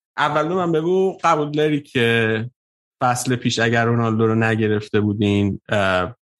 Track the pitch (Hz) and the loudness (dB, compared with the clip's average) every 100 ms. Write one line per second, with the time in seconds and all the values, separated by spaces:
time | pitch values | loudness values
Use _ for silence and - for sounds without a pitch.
0 | _ - 147 147 156 185 175 160 165 185 | _ -4 -2 0 -2 -2 0 -2 0 0
1 | 190 180 170 156 151 147 151 147 - 131 | 0 0 0 0 0 0 0 -2 -4 0
2 | 117 117 110 110 120 _ _ _ _ - | 2 2 0 -2 -6 _ _ _ _ -4
3 | 127 123 131 123 123 117 117 117 117 120 | -2 -2 -2 -2 -2 0 0 2 2 0
4 | 113 110 113 113 113 110 107 107 - 107 | 0 2 2 2 0 0 0 -2 -2 0
5 | 104 104 104 101 101 - - 107 95 90 | 0 0 2 2 0 -2 -4 -2 0 0
6 | 90 - _ | -2 -8 _